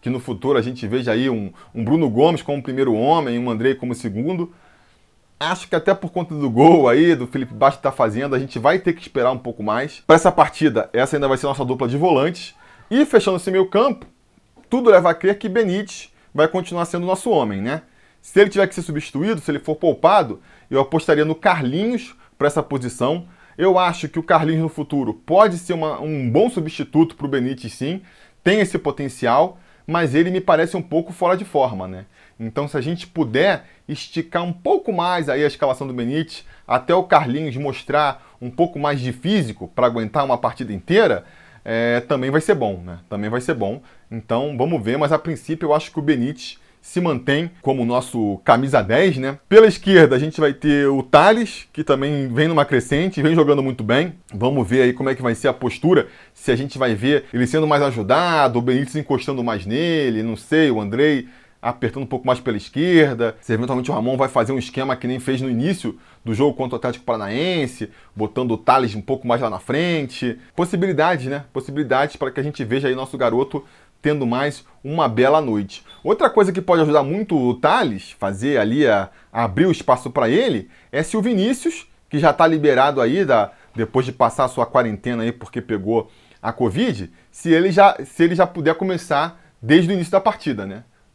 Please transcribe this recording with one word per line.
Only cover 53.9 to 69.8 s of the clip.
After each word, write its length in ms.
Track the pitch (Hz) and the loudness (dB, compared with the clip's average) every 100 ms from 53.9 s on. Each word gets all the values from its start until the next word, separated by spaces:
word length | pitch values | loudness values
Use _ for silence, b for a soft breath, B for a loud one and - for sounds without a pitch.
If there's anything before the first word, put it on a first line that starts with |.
| 123 175 - _ | 0 0 -6 _
Vamos 340 | 101 120 139 104 | -4 -2 0 0
ver 140 | 127 | 4
aí 100 | 123 | 2
como 160 | 127 135 | 2 -4
é 80 | 127 | -4
que 60 | |
vai 120 | 127 | -4
ser 140 | 113 143 | -2 -2
a 60 | |
postura, 540 | 127 123 - 156 175 110 B B | -2 -4 -2 2 4 2 B B
se 180 | _ - | _ -2
a 60 | 120 | -2
gente 200 | 139 135 | -2 -4
vai 160 | 127 | -2
ver 300 | 110 127 143 - | 0 0 0 -2
ele 140 | 120 123 | -2 0
sendo 180 | 151 156 | 0 2
mais 160 | 147 | 2
ajudado, 760 | 143 113 98 120 175 160 139 117 | 0 -2 0 2 2 2 2 2
o 20 | |
Benítez 360 | 120 127 143 151 | 0 -2 -2 -6
encostando 440 | 147 135 - 135 | -2 -4 -2 -4
mais 240 | 120 110 92 | -4 -4 -4
nele, 580 | 120 170 165 139 110 | -4 -2 0 0 -2
não 120 | 113 107 | -4 -6
sei, 340 | - 156 156 | -2 2 2
o 100 | 113 | 2
Andrei 480 | 104 117 151 143 120 B B B | -2 0 2 2 -4 B B B
apertando 420 | 120 120 123 135 | -8 -4 -6 -6
um 20 | 131 | -8
pouco 220 | 165 - | -6 -2
mais 140 | 127 | -2
pela 160 | 131 107 | -2 -6
esquerda, 800 | - 139 170 170 147 117 117 - | -6 -4 2 4 4 2 -2 -4
se 140 | - | -4
eventualmente 360 | 113 120 127 127 | -4 -2 -4 -4
o 40 | |
Ramon 240 | 131 117 131 | -4 -2 -2
vai 100 | 131 | 0
fazer 240 | 127 113 | 0 0
um 80 | 131 | -2
esquema 380 | 120 - 135 127 | -6 -6 -6 -4
que 100 | 123 | -4
nem 140 | 127 | -6
fez 180 | 127 131 | -4 -4
no 100 | 131 | -2
início 480 | 120 143 185 120 - b b - | -2 -2 -2 -6 -10 b b -8
do 80 | |
jogo 200 | 107 143 - | 0 0 0
contra 180 | 127 165 | -6 -4
o 20 | |
Atlético 280 | 131 120 - | -6 -6 -4
Paranaense, 840 | 113 101 113 170 180 131 127 107 b b | -4 -4 -4 -2 -2 -4 -8 -12 b b
botando 380 | - 107 - 127 | -6 -6 -4 -4
o 60 | 110 | -2
Thales 360 | - 131 123 | 2 2 2
um 80 | 104 | -4
pouco 240 | 101 123 123 | -6 -6 -2
mais 140 | 120 | -2
lá 100 | 123 | -2
na 100 | 95 | -6
frente. 800 | - 143 | -6 -2